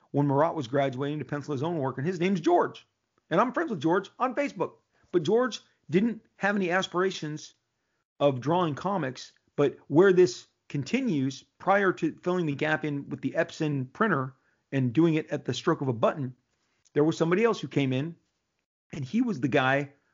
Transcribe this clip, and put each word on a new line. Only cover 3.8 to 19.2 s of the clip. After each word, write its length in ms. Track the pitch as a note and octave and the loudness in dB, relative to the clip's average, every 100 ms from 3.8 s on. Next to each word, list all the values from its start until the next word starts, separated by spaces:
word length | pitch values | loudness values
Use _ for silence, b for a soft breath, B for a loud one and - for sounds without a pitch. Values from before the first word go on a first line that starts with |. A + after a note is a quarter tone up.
George 300 | D#3 F#3+ G3 - | 0 0 -2 -4
on 160 | C4 | -4
Facebook. 380 | C#4+ C#4 G3 D3 - _ _ _ | -2 -4 -4 -8 -8 _ _ _
But 120 | F3+ | -2
George 360 | D3+ A3+ B3 - _ _ - | 2 2 2 -4 _ _ -2
didn't 320 | E3+ A#3 - - - | 2 2 -2 -12 -4
have 200 | G3 G#3 | -2 0
any 140 | F3 | 0
aspirations 840 | F#3 - F3 F#3+ - D3+ D3+ - _ _ _ _ _ _ - | 0 -2 -2 -2 -2 -8 -8 -12 _ _ _ _ _ _ 0
of 220 | C#3+ B2+ | 0 2
drawing 340 | C3 F3 E3 | 0 0 0
comics, 580 | C3 F#3 G3 C3 B2+ - _ _ - | -2 -4 -2 -4 -6 -16 _ _ 0
but 200 | C#3+ - - | 0 0 2
where 240 | D3 G3 | 6 8
this 340 | F3+ F3+ - - _ - | 8 6 2 -16 _ -8
continues, 760 | C#3+ C3 B3 B3+ D3 C3+ C3+ - _ | -8 -2 -2 0 0 -2 -6 -16 _
prior 340 | - G3 G3 | 2 4 2
to 220 | F3+ D#3+ - | 0 -2 -4
filling 240 | F3+ F3+ D#3+ | -2 -2 -2
the 80 | |
gap 300 | C#3 D3+ D#3 | -2 -2 -2
in 240 | D#3 C#3+ - | -2 -6 -6
with 120 | C#3+ | -6
the 140 | C3+ D#3+ | -4 -2
Epson 560 | E3 - D3+ C#3+ B2+ | -4 -4 -2 -2 -4
printer 420 | - A3 C#3 C3 - _ _ _ | -2 0 0 -4 -10 _ _ _
and 200 | C3+ B2+ | -2 0
doing 220 | A#2+ E3 | 4 4
it 160 | D#3 - | 2 -2
at 140 | D3 | -6
the 100 | - | -4
stroke 260 | B2 F3 D3+ | -4 -2 0
of 80 | C3+ | -2
a 40 | |
button, 420 | A2+ G#3+ F3 B2+ - _ _ _ _ _ | 0 0 0 -6 -10 _ _ _ _ _
there 120 | D3 | 0
was 120 | D#3 D#3 | 2 2
somebody 280 | E3 F#3 | 0 2
else 160 | A#3 G3 | 2 0
who 80 | C3+ | -4
came 240 | D3 C3+ | -2 0
in, 240 | C3 D#3+ E3+ _ _ _ _ _ _ _ | 0 -4 -10 _ _ _ _ _ _ _
and 120 | E3 | -10
he 180 | C3 A3+ | -4 -2